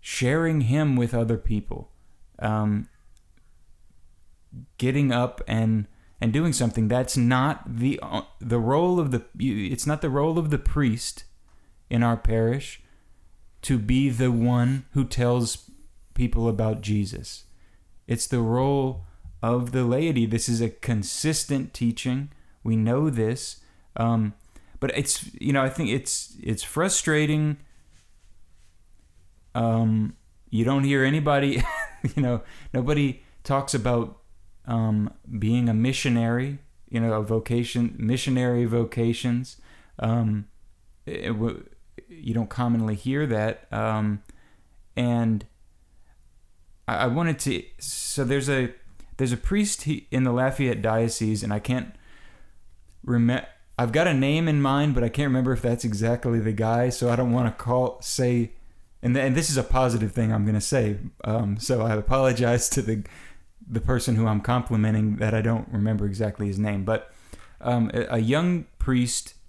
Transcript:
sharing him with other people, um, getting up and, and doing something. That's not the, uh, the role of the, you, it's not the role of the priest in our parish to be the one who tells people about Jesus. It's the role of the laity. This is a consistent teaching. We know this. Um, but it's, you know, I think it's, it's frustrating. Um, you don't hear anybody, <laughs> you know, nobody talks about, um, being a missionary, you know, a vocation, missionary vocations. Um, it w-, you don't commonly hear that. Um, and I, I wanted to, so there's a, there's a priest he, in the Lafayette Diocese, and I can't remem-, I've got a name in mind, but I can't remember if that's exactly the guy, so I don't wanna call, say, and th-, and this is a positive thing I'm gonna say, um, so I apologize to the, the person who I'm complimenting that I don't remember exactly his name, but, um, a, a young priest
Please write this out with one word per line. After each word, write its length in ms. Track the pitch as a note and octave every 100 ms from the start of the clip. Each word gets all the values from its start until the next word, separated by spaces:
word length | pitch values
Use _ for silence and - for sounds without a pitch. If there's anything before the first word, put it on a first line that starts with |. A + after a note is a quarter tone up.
sharing 600 | - - B2 D3+ E3 D#3
him 340 | A#2 C#3+ D#3 C3
with 180 | A#2
other 220 | A#2+ A2+ A2+
people, 520 | - G#2+ - - - - - - - -
um, 500 | A2 G#2+ G#2+ G#2 - - - - _ - - - - - - - - - - - _ - C3 _
getting 340 | B2 C3 C#3+
up 280 | B2 B2 - -
and, 400 | A2 A2+ A2 G2+ - - -
and 120 | A2+
doing 200 | B2 E3+
something. 360 | C3+ A#2 A#2+ A2
That's 280 | B2 B2+ -
not 460 | A#2+ B2+ C3+ D#3 - A#2
the, 200 | B2+ C#3
uh, 200 | - A2 - -
the 180 | A#2 A#2+
role 400 | A2+ C#3+ F3 F3+
of 120 | D3+
the, 140 | B2 - -
you, 320 | C3 G#2+ G2
it's 140 | C3 D3
not 140 | D3+
the 80 | D#3+
role 280 | C3+ D3+ E3
of 120 | D#3
the 80 | C#3+
priest 680 | - D3+ C3+ A2 - - - - - - - - -
in 140 | A#2+
our 140 | A#2+ A#2
parish 680 | - A2+ A2+ C3 - - - - _ - - - - -
to 160 | - B2
be 300 | G#2 B2+ C#3
the 220 | A#2 C3
one 540 | A#2 A#2 B2 A#2+ C3+ -
who 120 | C#3
tells 680 | C3 - A#2+ B2 A#2 - - - - - -
people 340 | - A#2+ A#2 A#2
about 320 | G#2 A2 G#2
Jesus. 640 | G2+ G#2 G2 - - - - - - - _ - -
It's 200 | A#2 -
the 140 | B2+
role 640 | A2+ A#2+ C3+ C#3 C3 B2+ - - - -
of 300 | A#2 B2 B2
the 120 | C3
laity. 420 | A#2+ B2+ E3 C3+ A#2
This 220 | A#2 -
is 120 | A#2
a 80 | A2+
consistent 1000 | - - A2+ F#2+ - D3+ D#3 - C#3 B2+
teaching. 580 | - A#2 A#2 B2+ B2+ C#3+ - - -
We 140 | - A2
know 320 | A2 B2+ D#3
this. 500 | A#2+ A2 B2+ - - - _ - -
Um, 380 | A#2 A#2 G#2+ G#2 - - - -
but 160 | C#3 -
it's, 340 | C3+ - -
you 180 | - -
know, 100 | C#3
I 60 | C3
think 220 | C3 E3
it's, 460 | B2+ - - - -
it's 200 | - G#2+
frustrating. 960 | - - F#3 - - D3+ D3+ D3+ D3+ C#3+ - - - - _ - - - - - - _ - - - - - - -
Um, 640 | A#2+ A#2 A2+ A2+ A2 G#2+ - _ - -
you 140 | A2
don't 200 | A#2 C#3
hear 200 | C#3 C#3
anybody, 580 | C3+ D3+ D3+ C#3+ C#3 - - - -
<laughs> 300 | - - -
you 60 |
know, 200 | B2+ A#2+ - - -
nobody 500 | B2+ B2+ D3 C#3+ - - -
talks 300 | - C#3 C3+
about, 440 | C#3 A#2 A#2+ A2+ - - - - - -
um, 460 | A#2 A2 G#2+ G#2 - - A2
being 300 | G#2+ A#2+ A#2+
a 60 |
missionary, 840 | A2 A#2+ B2+ - A#2 A#2 A#2+ C3+ C#3+ - - -
you 120 | A#2
know, 140 | A#2
a 80 | A2
vocation, 720 | G#2+ A2+ A2 A#2+ A#2+ B2 A#2 -
missionary 640 | G#2+ B2+ C#3 B2+ B2 A#2+
vocations. 920 | A#2+ A#2 A2+ - A#2 A#2 B2+ A#2+ B2+ - - - - -
Um, 480 | A2+ A#2 A2 G#2 G#2 - - - - - -
it 220 | - -
w-, 360 | G#2 A2+ - - - - - -
you 260 | E3 C#3+
don't 160 | A2+ A2+
commonly 440 | - A#2+ A#2 A2
hear 320 | G#2+ B2+ C3+ D3
that. 400 | A2 G#2+ A2+ -
Um, 500 | A2 A2 G#2+ G#2+ G#2 - - - - - - - -
and 480 | B2 A#2+ A2+ G#2+ - _ - _ _ - - - - - - - - - -
I, 100 | A2
I 100 | B2+
wanted 320 | C3 E3+ D3+
to, 220 | C#3 G2 - -
so 460 | - - - -
there's 240 | B2+ C#3 C3
a, 240 | C3+ B2 - - - - -
there's 160 | C3
a 40 | A#2+
priest 460 | - G3+ G#3 -
he, 240 | - D3 -
in 140 | B2+
the 80 | B2+
Lafayette 500 | A#2+ C3 C3 C3 G#2
Diocese, 600 | A2 A2 A2+ - A2 A2+
and 100 | G#2
I 60 | G#2
can't 360 | - B2+ - - - - - - - - - - - -
remem-, 420 | - A#2+ A#2 B2+ - - - -
I've 140 | A#2+
got 140 | C#3+ F3+
a 80 |
name 320 | C#3 C#3 D3+ E3
in 140 | D3
mind, 320 | C#3 C#3 D3
but 80 | B2+
I 60 | A#2+
can't 200 | B2+ C#3+
remember 240 | C3 B2+
if 100 | B2
that's 220 | B2 A#2+
exactly 540 | A#2+ G#2 A2+ A#2+ B2 A#2
the 140 | G#2+
guy, 380 | G#2 A2 A#2 B2
so 200 | A#2+ A#2+
I 60 | A#2+
don't 160 | B2+
wanna 200 | A#2+ A#2+
call, 480 | - A#2+ B2 B2+ -
say, 500 | - - B2 B2 A2+ - - - - -
and 120 | A#2+
th-, 120 | B2+ C3+
and 80 |
this 160 | C3 D#3
is 60 | C3+
a 60 |
positive 480 | B2 C3 B2+ A#2 G#2+
thing 200 | - A2
I'm 120 | G#2+ G#2
gonna 140 | G#2+
say, 380 | - C3+ A2 G2+ - -
um, 340 | - A2 G#2 G2+
so 240 | - B2
I 120 | A2+
apologize 720 | G#2+ G#2+ C3 C3 A#2 A#2+ A#2+ -
to 120 | -
the, 220 | G#2+ A2 - - - - - - -
the 80 | A2+
person 360 | - B2+ B2+ A2+
who 100 | A2+
I'm 140 | G#2
complimenting 760 | G2+ B2 A#2+ A2+ G#2+ G#2+ A2 G#2
that 160 | A2
I 80 | A2
don't 260 | A2 A#2 -
remember 340 | G#2+ G#2 G#2+ G#2
exactly 400 | G2 G#2+ - G#2
his 100 | G2
name, 260 | G#2+ G2+
but, 280 | G2 A2 - - - - - -
um, 300 | - B2 A2+
a, 220 | - - A#2
a 20 |
young 460 | A2 C#3 F3+ F3 - -
priest 560 | - B2+ B2 - - -